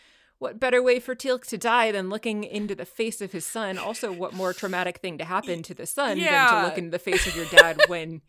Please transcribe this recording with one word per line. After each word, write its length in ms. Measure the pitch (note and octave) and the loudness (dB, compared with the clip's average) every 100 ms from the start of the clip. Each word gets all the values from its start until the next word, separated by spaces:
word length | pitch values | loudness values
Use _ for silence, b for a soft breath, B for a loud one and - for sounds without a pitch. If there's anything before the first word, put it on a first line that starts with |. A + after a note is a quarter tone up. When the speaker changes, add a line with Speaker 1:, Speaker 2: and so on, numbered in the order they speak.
| b b b _ | b b b _
Speaker 1:
what 200 | B3+ A3 | -10 -2
better 240 | B3+ B3 | 2 4
way 160 | B3+ B3 | 6 4
for 160 | B3 | 0
Teal'c 300 | B3 C4+ B3+ - | -4 -2 -2 -4
to 100 | G#3 | -2
die 340 | A#3 A#3+ A3+ | 2 4 4
than 160 | G3+ F#3 | 0 -4
looking 340 | G#3+ A#3 G#3 | -4 -4 -4
into 300 | G#3 G#3 G#3 | -6 -6 -6
the 120 | G3 - | -6 -8
face 340 | - A3+ A3 | -4 -4 -4
of 120 | F#3+ | -8
his 120 | F#3+ | -8
son? 320 | - A3+ G3+ F#3 | -8 -6 -6 -6
Also, 340 | G3+ A#3 A3 | -6 -6 -6
what 220 | F3 F3+ | -6 -8
more 200 | F#3 F#3 | -4 -4
traumatic 460 | F#3 G3 F#3 F3+ F3+ | -4 -4 -2 -4 -6
thing 200 | F#3+ D#3 | -10 -8
to 60 | |
happen 380 | D#3+ F#3 A#3+ E3+ | -6 -4 -4 -6
to 100 | D#3+ | -8
the 120 | - - | -12 -8
son 300 | - C#4+ - | -4 -2 0
Speaker 2:
Yeah. 280 | E4 C#4+ B3+ | 2 4 6
Speaker 1:
than 120 | A3 | 4
to 60 | F3+ | 2
look 100 | D#3+ | -2
into 120 | E3+ | -4
the 80 | F3 | -6
face 280 | - F#3 F#3+ | 0 0 0
of 100 | D#3+ | -4
your 100 | D#3+ | 6
dad 340 | F3 E3+ D#3+ | 8 8 6
Speaker 2:
<laughs> 60 | D4 | 2
Speaker 1:
when 340 | F3 D#3+ D#3+ | 2 -6 -10